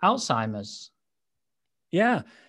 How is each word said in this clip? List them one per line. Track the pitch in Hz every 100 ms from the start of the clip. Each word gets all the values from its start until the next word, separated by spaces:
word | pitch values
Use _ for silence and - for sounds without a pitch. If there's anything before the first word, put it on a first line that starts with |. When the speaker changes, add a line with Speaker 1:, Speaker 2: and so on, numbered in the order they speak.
Speaker 1:
Alzheimer's? | 185 240 - 117 110 107 104 - - _ _ _ _ _ _ _ _ _ _
Speaker 2:
Yeah, | 170 233 208 - -